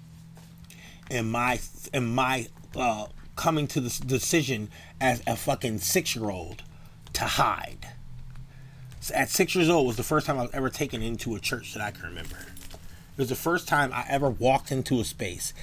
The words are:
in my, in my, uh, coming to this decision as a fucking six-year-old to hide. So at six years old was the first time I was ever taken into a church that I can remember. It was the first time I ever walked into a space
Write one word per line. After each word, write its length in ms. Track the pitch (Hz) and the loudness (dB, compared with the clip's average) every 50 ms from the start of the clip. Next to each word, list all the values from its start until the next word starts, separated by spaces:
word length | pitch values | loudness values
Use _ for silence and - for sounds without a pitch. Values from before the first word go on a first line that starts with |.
| - - - - - - - - - - - - - - - - - - - - - - | -18 -18 -18 -18 -18 -18 -18 -18 -18 -18 -18 -18 -18 -18 -18 -18 -18 -18 -18 -18 -8 -2
in 200 | 131 120 113 113 | -2 0 0 2
my, 300 | 117 120 123 127 123 - - - - - - - | 2 2 4 4 2 0 -2 -8 -10 -14 -10 -2
in 220 | - 131 120 117 120 | 0 0 2 2 4
my, 340 | 131 127 131 131 127 110 - - - - - - | 4 4 4 2 0 -2 -6 -10 -18 -16 -8 -2
uh, 340 | 131 127 117 110 107 107 - - - - - - | 2 2 2 2 0 -4 -8 -10 -14 -14 -10 -8
coming 300 | - - 165 160 151 143 | 2 2 4 4 4 2
to 140 | - - 151 | 2 0 0
this 160 | 123 117 - - | 0 0 -4 -4
decision 720 | 135 127 135 113 - - 175 160 131 131 123 104 107 - - - - - - - | 0 2 2 2 2 4 4 4 4 4 -2 -2 -4 -8 -10 -16 -18 -16 -4 2
as 200 | 131 127 120 - - | 4 4 4 2 0
a 100 | - 117 | -2 -2
fucking 440 | - - 143 135 - - 117 107 101 | 2 2 2 2 2 2 0 0 0
six-year-old 840 | - - - 185 - - - 117 110 104 92 90 85 - - - - - - - - - - - - - | 0 2 2 2 2 2 -2 0 0 -2 -2 -2 -6 -8 -10 -12 -14 -16 -16 -16 -16 -18 -18 -16 -14 -4
to 120 | - - - | -2 0 0
hide. 640 | - - - 131 110 95 - - - - - - - - - - - - - - - - - - - - - - - - - - - - - | 2 4 6 6 4 4 0 -4 -8 -8 -10 -12 -12 -12 -12 -12 -12 -10 -10 -10 -10 -10 -12 -12 -12 -14 -16 -16 -14 -14 -14 -14 -12 -12 -8
So 140 | - - - | -6 0 2
at 140 | - 135 - | 2 2 2
six 260 | - - 180 - - | 4 4 4 6 6
years 140 | 185 160 160 | 6 6 8
old 180 | 175 156 131 | 8 6 6
was 100 | 123 110 | 4 2
the 60 | 123 | 0
first 240 | - - 156 151 - | 0 4 2 2 4
time 120 | 156 139 127 | 2 0 0
I 40 | 120 | 0
was 100 | 117 - | -2 -2
ever 160 | 139 131 123 | 0 0 0
taken 320 | - - 147 123 131 113 | 0 0 -2 -2 -2 -2
into 340 | 110 117 117 110 - 120 107 | -2 -2 -2 -2 -2 -2 -4
a 40 | 98 | -2
church 340 | - - 127 113 - - - | -2 -2 -4 -4 -6 -8 -6
that 80 | 107 | -6
I 80 | 104 104 | -6 -6
can 140 | - - 85 | -6 -8 -10
remember. 340 | 85 87 85 80 80 76 - | -10 -8 -8 -8 -8 -8 -8
It 800 | - - - - - - - - - - - - - - - 139 | -10 -12 -12 -12 -12 -12 -12 -12 -12 -14 -14 -14 -16 -12 -2 -2
was 100 | 131 117 | 0 0
the 80 | 123 | 0
first 320 | - - 165 175 175 - - | 0 2 2 2 2 2 4
time 240 | 165 147 139 127 | 4 4 4 4
I 140 | 113 123 120 - | 2 -4 -2 0
ever 220 | 139 139 143 135 | 2 4 4 2
walked 420 | 107 101 120 127 135 139 - - | 2 4 6 6 6 6 2 0
into 260 | 139 131 123 - 135 117 | -2 -2 2 2 2 2
a 60 | 104 | 2
space 480 | - - - 110 90 90 92 - - - - | 0 -4 -4 -4 -4 -4 -4 -6 -8 -6 -8